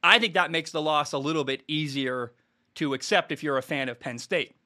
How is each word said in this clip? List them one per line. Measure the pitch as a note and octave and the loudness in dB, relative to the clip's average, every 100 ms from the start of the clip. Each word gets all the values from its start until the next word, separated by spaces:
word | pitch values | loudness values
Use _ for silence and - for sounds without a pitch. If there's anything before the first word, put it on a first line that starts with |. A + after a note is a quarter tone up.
I | E3+ A3+ | 6 6
think | A3 F3+ | 6 2
that | D#3+ | 2
makes | E3 D#3 | -2 -4
the | E3 | -2
loss | D#3 D3+ D3 | 0 0 0
a | C#3 | -2
little | C#3 D#3+ | 0 0
bit | C3 C3+ - | 0 -4 -4
easier | D#3 D3+ C3+ C3 B2+ A#2+ _ _ _ _ - | -4 -2 -2 -2 -4 -6 _ _ _ _ -6
to | D3+ | -4
accept | C3+ - G3 - | -2 2 2 2
if | C#3 | -4
you're | D3+ C3+ | 0 -2
a | |
fan | B2+ D3 C3 | 0 -4 -4
of | A#2+ | -6
Penn | C3+ A#2 | -10 -10
State. | - F3+ C3 _ | -4 -2 -2 _